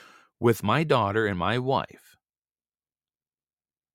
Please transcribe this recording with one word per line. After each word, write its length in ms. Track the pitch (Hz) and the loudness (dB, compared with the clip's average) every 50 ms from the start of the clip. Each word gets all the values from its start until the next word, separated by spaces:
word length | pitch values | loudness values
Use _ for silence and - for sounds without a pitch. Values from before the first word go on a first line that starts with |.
| - - - - _ _ _ - | -20 -20 -20 -20 _ _ _ 0
with 240 | - 120 113 - - | 2 2 2 2 0
my 180 | 101 113 143 165 | 0 0 0 2
daughter 440 | 151 143 120 104 98 101 110 110 | 2 2 2 2 2 0 0 0
and 120 | 101 98 87 | 0 -2 -2
my 200 | 85 95 113 127 | -2 -2 -2 -2
wife, 580 | 127 131 135 92 - - - - _ - - _ _ _ _ _ _ _ _ _ _ _ _ _ _ _ _ _ _ _ _ _ _ _ _ _ _ _ _ _ _ _ _ _ _ _ _ | -2 -2 -2 -2 -2 -6 -12 -20 _ -20 -20 _ _ _ _ _ _ _ _ _ _ _ _ _ _ _ _ _ _ _ _ _ _ _ _ _ _ _ _ _ _ _ _ _ _ _ _